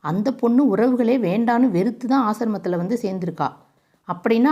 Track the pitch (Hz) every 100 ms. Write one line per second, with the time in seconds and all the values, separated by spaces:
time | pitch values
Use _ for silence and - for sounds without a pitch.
0 | - 180 214 254 233 240 285 196 240 247
1 | 233 262 202 196 233 240 254 175 196 233
2 | 240 269 220 214 226 202 180 175 175 240
3 | 208 190 175 160 143 - _ _ _ _
4 | - 180 240 226 262